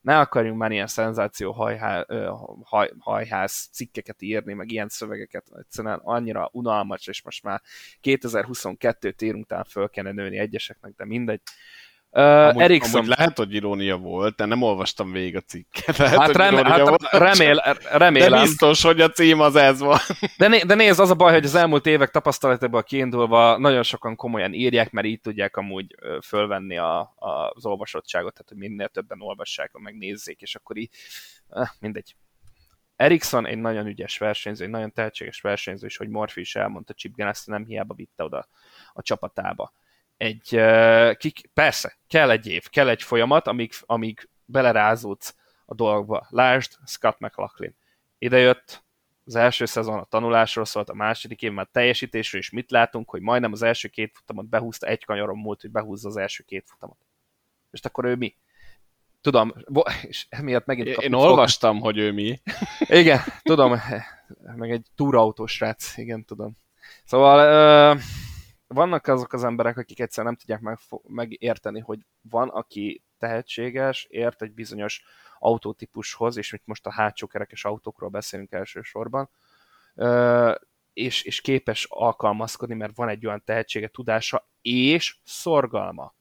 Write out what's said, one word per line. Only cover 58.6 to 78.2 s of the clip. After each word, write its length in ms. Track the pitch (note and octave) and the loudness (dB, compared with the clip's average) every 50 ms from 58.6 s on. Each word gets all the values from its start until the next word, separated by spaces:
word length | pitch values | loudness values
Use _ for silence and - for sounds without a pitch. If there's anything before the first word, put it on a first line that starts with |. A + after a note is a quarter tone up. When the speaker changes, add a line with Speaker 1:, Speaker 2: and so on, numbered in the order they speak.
| - - - _ _ _ _ _ _ _ _ _ | -20 -20 -20 _ _ _ _ _ _ _ _ _
Speaker 1:
Tudom, 320 | _ D3 C3+ A#2+ A2 A2+ - - - - | _ 2 2 2 2 2 -2 -12 -16 -4
bo-, 220 | C#3 C#3 - - - - - | -2 0 0 0 -2 -10 -12
és 240 | - - - - _ | -14 -14 -14 -16 _
emiatt 380 | - B2 C#3+ C#3+ B2 A#2+ - | -14 -12 -8 -4 -4 -4 -2
megint 200 | - C3+ B2 A#2+ | -4 -6 -6 -4
Speaker 2:
Én, 80 | A#2 C3 | -6 -6
Speaker 1:
kapunk 180 | A#2 A#2 C#3 C3 | -6 -4 -2 2
Speaker 2:
én 60 | B2+ | 4
Speaker 1:
fog- 100 | C3+ E3 | 6 6
Speaker 2:
olvastam, 500 | F#3+ D3 B2 - - - - A#2 G#2+ G#2 | 8 8 6 4 2 2 2 0 0 2
hogy 180 | - A2 G#2+ G#2+ | -2 -2 -2 0
ő 140 | G#2+ G#2 G2+ | -2 -2 -2
mi. 280 | G2+ G#2 G#2+ B2+ - _ - - - - | -2 -4 -4 -6 -8 _ -14 -10 -10 -10
<laughs> 360 | - - - D#4+ - - E3+ | -10 -6 -6 -2 4 4 6
Speaker 1:
Igen, 200 | E3+ D#3+ D3 B2+ - - - - _ | 6 6 4 4 2 -4 -14 -10 _
tudom. 380 | D#4+ D#3+ D3+ C#3 B2+ A#2+ A#2 - B2 B2 G#2 - - - _ _ _ - _ _ - A#2 | 0 4 4 4 4 4 0 -4 -8 -10 -10 -10 -14 -20 _ _ _ -20 _ _ -20 -14
Meg 140 | A#2 A#2 A#2 | -12 -8 -6
egy 160 | A#2+ A#2 A#2 _ _ | -8 -8 -8 _ _
túrautós 580 | _ C#3+ C#3 C3 A#2+ A2 A2 G#2+ - A2 G2 - | _ -2 2 4 4 4 4 2 -6 -10 -10 -6
srác, 440 | - - A2 A2+ _ - - - | -6 -4 -6 -6 _ -12 -16 -14
igen, 280 | - A#2 A#2 A#2 A2 A2 | -14 -12 -10 -10 -12 -12
tudom. 320 | _ A2 G#2 G#2 G#2+ A2 _ _ _ _ _ _ - - _ _ | _ -14 -14 -14 -14 -14 _ _ _ _ _ _ -20 -20 _ _
Szóval, 340 | _ - B2+ C3+ C#3 C#3 C#3+ | _ 2 4 6 8 8 8
ö, 600 | D3 D3 D3+ D3+ D#3 D3+ D3+ D3 D3 D3 D3 C#3+ - - - - - - - - - _ _ _ _ _ A#2+ | 8 8 8 8 8 10 10 10 10 8 6 4 -2 -10 -14 -14 -14 -14 -16 -18 -20 _ _ _ _ _ -2
vannak 320 | C3 E3 F3+ F3+ D3+ _ | 0 0 0 0 -4 _
azok 260 | - C3+ B2+ B2 A#2+ - | 0 -2 -2 -2 -6 -8
az 120 | B2+ A#2+ | -6 -6
emberek, 320 | B2 A#2 A#2 A#2 A#2 A#2+ | -6 -4 -2 -4 -4 -4
akik 240 | B2 A#2+ _ - _ | -6 -12 _ -10 _
egyszerűen 320 | B2 A2+ - - A2 A#2 A#2+ | -10 -8 -6 -6 -6 -6 -6
nem 80 | - | -8
tudják 200 | _ _ A2 G#2+ | _ _ -10 -8
megfo-, 420 | A2+ G#2+ A2 A2+ _ _ - A2 _ _ | -8 -10 -12 -12 _ _ -18 -18 _ _
megérteni, 720 | G#2+ A#2 A#2+ A2+ A2+ - - A#2+ A2+ G#2 _ G#2+ G2+ G#2+ | -12 -12 -12 -12 -12 -10 -6 -6 -6 -6 _ -12 -12 -12
hogy 180 | A2+ A2+ G#2+ G#2+ _ _ _ _ | -12 -12 -14 -14 _ _ _ _
van, 280 | _ A2+ A2 A#2 B2 C3 | _ -8 -4 -4 -4 -4
aki 540 | - G2+ A#2 _ _ G#2 G2+ G#2 - - _ _ _ _ | -6 -10 -10 _ _ -10 -8 -8 -10 -12 _ _ _ _
tehetséges, 880 | - A#2 A2+ A2+ B2 _ - - A#2 B2 A#2+ C3 C3+ C3+ C3 - - _ | -8 -6 -6 -8 -8 _ -12 -10 -10 -8 -6 -4 -4 -4 -4 -6 -10 _
ért 320 | _ A2+ A#2 A#2 A#2 _ A2 | _ -4 -4 -4 -6 _ -16
egy 100 | G#2+ G#2 | -16 _
bizonyos 520 | A2+ A2+ G#2 G#2+ G#2 G#2 G#2 - - _ _ _ _ _ _ _ _ | -16 -16 -16 -12 -10 -10 -10 -10 -12 _ _ _ _ _ _ _ _
autótípushoz, 1000 | - - A#2 A2+ - G#2 A2+ _ - - _ B2 G#2+ - - - A#2 A#2 A#2+ | 0 0 0 0 -4 -10 -12 _ -16 -18 _ -14 -14 -14 -8 -6 -6 -6 -6
és 160 | A#2 G#2 - - | -6 -12 -12 -14
itt 100 | G2+ _ | -16 _
most 220 | - G#2+ - _ | -14 -16 -14 _
a 60 | G2+ G#2 | -14 -6
hátsó 340 | - A2 G#2+ G#2 - - | -4 -4 -4 -4 -8 -16
kerekes 380 | G2+ _ G#2 G2+ _ - - - | -12 _ -12 -12 _ -14 -12 -10
autókról 440 | G2+ G#2+ A2 _ - - _ - F#2 | -10 -10 -10 _ -16 -16 _ -16 -12
beszélünk 440 | G2 A2 | -12 -12